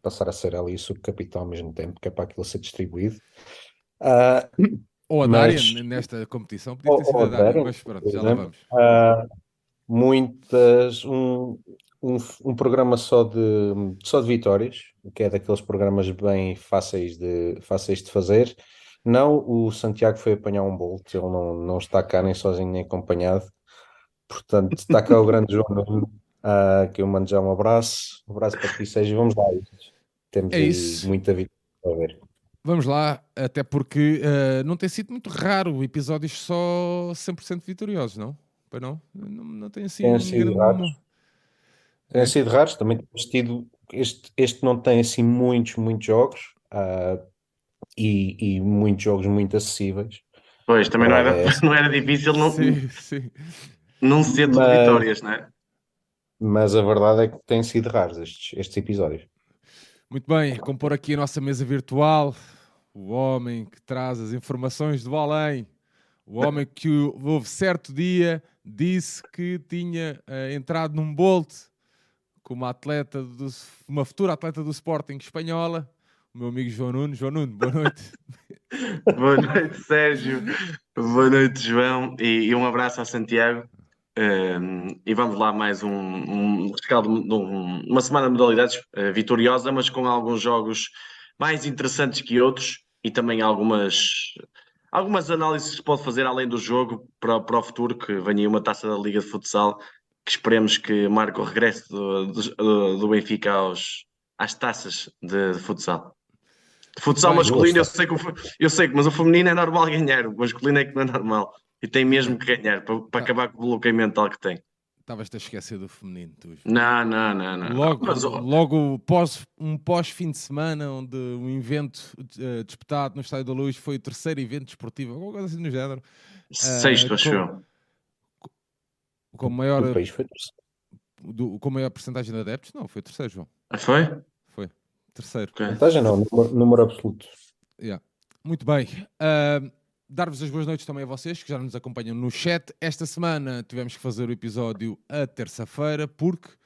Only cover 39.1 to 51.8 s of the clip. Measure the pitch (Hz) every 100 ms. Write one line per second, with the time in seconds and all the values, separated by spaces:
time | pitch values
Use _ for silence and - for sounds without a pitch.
39.1 | 196 202 220 - 220 208 208 202 - 120
40.1 | 117 - 120 110 101 107 185 165 147 _
41.1 | _ _ _ _ _ _ _ _ _ _
42.1 | 123 123 143 117 127 156 - 110 117 -
43.1 | - - 127 120 120 120 _ _ 117 127
44.1 | - - - 123 - 131 120 127 117 117
45.1 | - 117 120 123 123 113 - 110 110 107
46.1 | 110 127 - - _ _ 101 95 92 90
47.1 | 92 - _ _ _ _ - - - 110
48.1 | 101 95 98 101 95 98 104 104 98 104
49.1 | 98 98 101 98 104 104 - 98 95 110
50.1 | - _ _ _ _ - 113 95 117 117
51.1 | 123 123 - - - 160 151